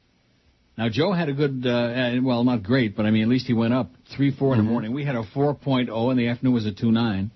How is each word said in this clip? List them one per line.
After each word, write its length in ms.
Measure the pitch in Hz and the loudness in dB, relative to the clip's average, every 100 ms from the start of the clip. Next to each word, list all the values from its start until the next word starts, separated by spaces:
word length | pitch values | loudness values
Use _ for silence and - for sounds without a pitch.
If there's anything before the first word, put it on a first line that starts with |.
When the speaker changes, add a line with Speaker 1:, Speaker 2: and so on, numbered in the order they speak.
| _ _ _ _ _ _ _ - | _ _ _ _ _ _ _ -4
Speaker 1:
now 120 | 117 | -2
Joe 220 | 107 165 | 0 0
had 180 | 180 160 | 0 -2
a 40 | |
good, 300 | 139 147 131 123 | 0 -2 -2 -2
uh, 40 | |
uh, 460 | 120 120 123 123 123 | 0 0 -2 -2 0
well, 200 | 131 120 | 0 2
not 200 | 123 120 | 2 0
great, 320 | 95 131 113 101 | 0 0 0 0
but 80 | 107 | 0
I 60 | |
mean, 100 | 110 | 2
at 80 | 110 | 2
least 160 | 127 120 | 0 0
he 80 | |
went 200 | 117 117 | 0 0
up 180 | 127 117 - - - | 0 -4 -10 -12 -2
three 160 | 139 | -2
four 220 | 135 135 | 0 2
in 40 | 127 | 2
the 60 | |
Speaker 2:
Mm-hmm. 80 | 107 | 2
Speaker 1:
morning. 220 | 117 107 | 0 -4
We 120 | 131 143 | -4 -4
had 100 | 123 | -4
a 80 | |
four 300 | 104 - 147 | -6 -2 0
point 360 | 139 - 131 120 | 0 -2 0 0
oh, 180 | 110 120 | -2 0
and 100 | 127 | 2
the 80 | 120 | 0
afternoon 240 | 120 127 123 | 0 0 0
was 100 | 107 | 0
a 60 | |
two 180 | 101 117 | -2 2
nine 380 | 113 117 95 101 | 2 2 0 -4